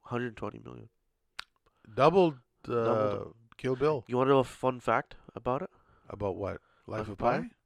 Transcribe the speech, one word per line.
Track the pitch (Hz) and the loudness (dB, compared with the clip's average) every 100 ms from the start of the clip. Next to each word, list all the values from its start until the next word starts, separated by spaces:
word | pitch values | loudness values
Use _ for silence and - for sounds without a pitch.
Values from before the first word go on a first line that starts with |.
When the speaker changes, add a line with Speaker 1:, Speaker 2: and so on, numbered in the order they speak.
Speaker 1:
Hundred | - 120 123 107 | -6 -6 -6 -6
twenty | 104 - | -10 -10
million. | - 62 113 _ _ _ _ - - _ _ _ - | -16 -16 -18 _ _ _ _ -20 -20 _ _ _ -12
Speaker 2:
Doubled, | 107 143 185 175 135 _ _ - | 4 6 6 4 2 _ _ -4
uh, | 120 | -2
Speaker 1:
Doubled | 113 110 107 101 - | 2 2 0 -2 -8
it. | 113 _ - | -16 _ -8
Speaker 2:
Kill | 131 127 | -4 0
Bill. | 147 147 - | 0 -2 -4
Speaker 1:
You | 123 | 0
wanna | 127 | 4
know | 139 | 4
a | |
fun | 127 - 131 127 | 4 0 -2 0
fact | - 113 - - - - | 0 0 0 -16 -16 -8
about | 120 131 | -4 -4
it? | 185 _ _ _ _ | -6 _ _ _ _
Speaker 2:
About | 101 101 90 | -6 -4 -4
what? | 95 90 _ _ - | -6 -8 _ _ -10
Life | 110 | -8
Speaker 1:
Life | |
Speaker 2:
of | 107 | -6
Speaker 1:
of | 101 | -2
Pi? | 117 131 | 0 0
Speaker 2:
Pi? | 240 _ | -4 _